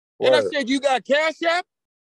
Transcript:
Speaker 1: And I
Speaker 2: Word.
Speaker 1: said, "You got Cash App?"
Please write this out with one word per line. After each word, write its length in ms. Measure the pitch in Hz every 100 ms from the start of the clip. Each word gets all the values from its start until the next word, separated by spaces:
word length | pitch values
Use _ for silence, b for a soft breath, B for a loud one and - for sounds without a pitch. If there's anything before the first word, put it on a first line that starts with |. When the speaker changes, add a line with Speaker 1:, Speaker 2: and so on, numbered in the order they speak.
| _ _
Speaker 1:
And 160 | - 262
I 60 |
Speaker 2:
Word. 120 | -
Speaker 1:
said, 160 | 294 240
"You 100 | 269
got 260 | 277 254 -
Cash 360 | 285 320 302
App?" 240 | 330 339 - _ _ _